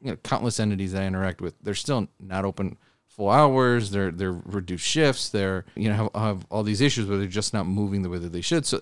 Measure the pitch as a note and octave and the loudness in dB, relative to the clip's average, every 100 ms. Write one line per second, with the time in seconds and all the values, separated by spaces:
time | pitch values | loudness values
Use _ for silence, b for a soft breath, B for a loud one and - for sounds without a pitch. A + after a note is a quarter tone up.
0 | C3+ F2 - C3+ A#2 A2 G#2+ G2 F#2+ F#2+ | -8 -8 -4 -2 0 0 0 0 -2 -2
1 | F#2+ F#2+ F#2+ F2 F2 - G#2 G2 - C3 | -2 -2 -2 -4 -8 -8 -6 -4 -2 -2
2 | F#2 _ F#2+ F#2+ G2 F#2 G2 - _ _ | -4 _ -8 -4 -2 -2 -4 -6 _ _
3 | _ - G2 B2+ D3 C3 B2 A#2+ G#2 G2+ | _ -2 4 6 6 6 4 4 2 0
4 | F#2+ E2+ F#2+ F2 - G2 F#2 F2+ - D#3 | 0 0 -2 -4 -6 -6 -4 -4 0 2
5 | D3 B2+ - G#2 F#2+ F#2 - - G#2+ G#2+ | 2 2 -2 0 0 -2 -6 -2 0 2
6 | A2 - A2 F#2+ - G#2+ G#2 G#2 C#3 B2 | 0 0 -2 -2 -4 -2 0 2 2 2
7 | G2+ G2 G2 G2+ - G#2+ F2+ G2+ G2+ G2+ | 0 -2 -2 -2 -2 -2 0 0 0 -2
8 | F#2 F2+ E2+ F2 - E3+ - - | -2 -4 -6 -6 0 0 0 0